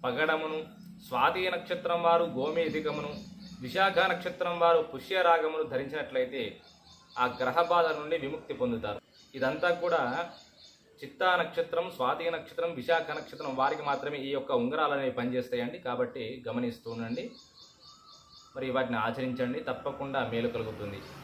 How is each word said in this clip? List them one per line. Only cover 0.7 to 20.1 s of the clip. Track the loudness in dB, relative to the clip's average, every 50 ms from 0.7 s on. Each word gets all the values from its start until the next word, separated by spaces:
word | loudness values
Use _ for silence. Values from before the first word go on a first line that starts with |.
| -14 -18 -18 -18 -18 -18 -12
స్వాతి | -4 0 4 4 4 4 2 0 0 -2
నక్షత్రం | -2 -4 -4 -6 -4 0 0 0 4 6
వారు | 6 6 6 4 2 0
గోమేధికమును, | -2 -2 0 2 2 0 2 0 -2 -2 -2 -2 -2 -4 -6 -8 -10 -12 -16 -16 -16 -16 -16 -14 -12 -10
విశాఖ | -4 2 4 4 4 6 4 4 4
నక్షత్రం | 2 0 -2 -6 -2 -2 -2 -2 2 4 6
వారు | 8 8 6 4 2 -6
పుష్యరాగమును | -10 -6 0 2 4 6 8 6 6 6 0 0 -2 -4 -2 -2
ధరించినట్లయితే | -2 -2 -2 -4 -6 -6 -2 0 0 0 0 -2 -4 -4 -4 -6 -12 -20 -20 -20 -20 _ -20 -20 -20 -20 -14 -2 0
ఆ | 0 0 2 0
గ్రహ | -2 2 4 2 4 6
బాధ | 6 4 4 4 2
నుండి | -2 -2 -2 -2 -2 -2
విముక్తి | -4 -6 -6 -8 -8 -4 -2
పొందుతారు. | -2 -2 -2 -2 -4 -4 -6 -6 _ _ _ -20 -20 -16 -6
ఇదంతా | -2 0 0 0 2 2 2 2 2
కూడా | 2 2 2 2 2 2 0 -2 -4 -6 -8 -18 -20 -20 _ -20 -20 -20 -20 _ _ _ -18 -16
చిత్తా | -16 -16 -4 0 2 4 4 4
నక్షత్రం, | 2 0 -2 -4 -2 0 0 -2 -2 -2 -2
స్వాతి | -2 0 0 0 0 -2 -2 -2
నక్షత్రం, | -4 -8 -8 -6 -4 -4 -2 -4 -4
విశాఖ | 0 2 2 2 2 -2 -6 -8
నక్షత్రం | -8 -10 -12 -8 -6 -6 0 2
వారికి | 2 2 2 0 -2 -2
మాత్రమే | -2 0 -2 -4 -4 -4 -4
ఈ | -2 -2
యొక్క | -2 0 0 0 2
ఉంగరాలు | 2 2 0 2 2 2 2
అనేవి | 2 0 0 -2 0
పనిచేస్తాయండి. | -2 0 0 -2 -2 -2 -2 -2 -2 -4 -6 -6 -4
కాబట్టి | -4 0 0 -2 -2 -2 -8 -8 -8 -8 -8 -8
గమనిస్తూ | -4 -4 -2 -2 -2 -4 -6 -10 -10 -8
ఉండండి, | -6 -4 -4 -4 -6 -6 -8 -12 -16 -20 -20 _ -20 -20 -20 -20 _ -20 -20 -20 -20 -20 -20 -20 -20 -20 -20 -20 -20 -20 -14 _
మరి | -6 -4 0 2
వాటిని | 2 2 2 0 0 0
ఆచరించండి, | 0 0 -2 -2 -4 0 0 -2 -2 -2 -4 -4 -4
తప్పకుండా | -6 -4 -4 -6 -6 -6 -6 -4